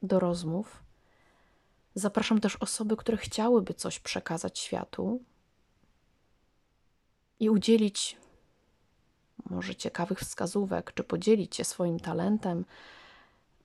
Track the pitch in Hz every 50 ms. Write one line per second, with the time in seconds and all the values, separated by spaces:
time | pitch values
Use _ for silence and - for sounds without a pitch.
0 | 196 185 196 185 180 175 175 175 175 156 165 196 214 - - - - - _ _
1 | _ _ _ _ _ _ _ _ _ _ _ _ _ _ _ _ _ _ - 196
2 | 202 202 - 220 214 - 226 208 - 196 - - 220 - - - 220 214 220 -
3 | - - 220 202 - - - 214 220 240 247 220 185 185 175 - - - - -
4 | - - - 185 - - 165 165 - 180 - - - - - - - - - -
5 | 185 196 233 254 247 - _ _ _ _ _ _ _ _ _ _ _ _ _ _
6 | _ _ _ _ _ _ _ _ _ _ _ _ _ _ _ _ _ _ _ _
7 | _ _ _ _ _ _ _ - 226 214 220 196 - 226 226 220 214 202 - -
8 | - - - - - - - _ _ _ _ _ _ _ _ _ _ _ _ _
9 | _ _ _ _ _ _ _ - - - 180 180 175 190 - - - - - -
10 | 175 - 190 - - - - - 202 185 - 202 202 190 175 175 - - - -
11 | - - 180 170 175 208 226 214 170 - - - - - - - 180 170 165 170
12 | - 170 165 170 180 202 214 214 - 185 170 170 185 - - - - - - -
13 | - - - - - _ _ _ _ _ _ _